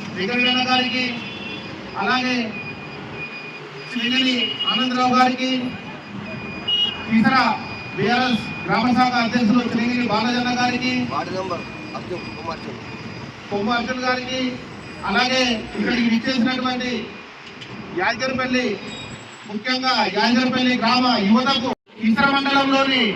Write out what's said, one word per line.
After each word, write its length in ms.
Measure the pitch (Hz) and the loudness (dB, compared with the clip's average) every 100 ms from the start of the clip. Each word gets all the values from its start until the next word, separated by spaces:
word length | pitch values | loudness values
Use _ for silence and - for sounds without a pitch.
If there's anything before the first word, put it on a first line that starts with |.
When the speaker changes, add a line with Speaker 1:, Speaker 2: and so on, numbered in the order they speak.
| - 185 | -8 -6
Speaker 1:
వెంకటరమణ 460 | 196 247 247 247 254 | -2 2 2 2 2
గారికి, 340 | 254 247 254 247 240 - - - - - - - 185 | 2 2 -2 -4 -6 -8 -10 -10 -10 -10 -12 -10 -4
అలాగే 340 | 202 254 254 247 220 202 - - - - - - - - - - - - - | 0 0 0 -2 -2 -6 -10 -10 -12 -12 -12 -10 -10 -10 -12 -14 -14 -12 -8
శ్రీగిరి 460 | 240 233 254 254 240 214 - - | -2 0 2 2 2 0 0 0
ఆనందరావు 440 | 233 254 247 254 247 | 2 2 2 4 6
గారికి, 320 | 254 254 254 254 247 - - - - 202 208 - - - - - - - - 226 | 6 4 0 0 -2 -8 -12 -14 -12 -12 -10 -10 -10 -8 -2 0 0 -2 2 4
ఇతర 180 | 262 262 233 - - - - 175 | 6 6 4 0 -6 -10 -8 -2
బీఆర్ఎస్ 480 | 208 247 254 233 - - - | 2 2 2 0 -2 -6 -2
గ్రామ 200 | 202 247 247 | 2 4 4
శాఖ 160 | 254 240 | 4 4
అధ్యక్షులు 400 | 226 233 214 247 226 | 2 2 4 4 2
శ్రీగిరి 340 | 226 240 247 220 | 0 2 2 2
బాలజన్న 400 | 214 233 247 247 247 | 2 2 0 0 2
గారికి, 320 | 247 247 254 254 - | 0 0 0 -2 -2
Speaker 2:
వార్డు 200 | - - 185 | -2 -4 -4
నంబర్ 260 | 185 165 143 - - 147 | -4 -6 -8 -12 -10 -10
అర్జున్, 280 | - 170 - - | -8 -8 -8 -10
కొమ్మ 140 | - | -10
అర్జున్. 260 | 156 143 117 - - - - - - - | -8 -10 -12 -12 -12 -12 -12 -14 -14 -6
Speaker 1:
కొమ్మ 200 | 202 214 233 | -2 0 0
అర్జున్ 260 | 220 254 254 | 0 -2 0
గారికి, 340 | 254 247 262 254 - - - - - 190 | -2 -2 -2 -2 -4 -10 -14 -14 -8 0
అలాగే 340 | 226 254 262 247 220 - 208 | 2 2 2 2 0 -4 -2
ఇక్కడికి 300 | 208 240 233 | 0 2 2
విచ్చేసినటువంటి 800 | 226 269 262 254 254 254 247 247 233 - - - - - - - - - 170 | 2 2 2 2 2 -2 -2 -2 -4 -6 -12 -16 -18 -18 -16 -14 -14 -8 -2
యాదగిరిపల్లి, 680 | 202 233 262 254 247 254 247 196 - - - - - - 208 | 0 0 -2 -2 0 0 0 -2 -8 -12 -12 -14 -16 -16 -8
ముఖ్యంగా 460 | 208 254 254 254 240 196 208 | -6 -2 0 2 2 2 2
యాదగిరిపల్లి 580 | 226 247 254 254 254 240 | 4 4 4 4 2 2
గ్రామ 240 | 226 254 254 214 196 | 4 4 4 4 6
యువతకు, 420 | 233 254 262 - - _ - 226 | 6 4 0 0 -4 _ -2 2
ఇతర 180 | 233 277 | 4 4
మండలంలోని 680 | 269 277 277 269 269 269 254 208 | 4 4 2 4 4 4 2 2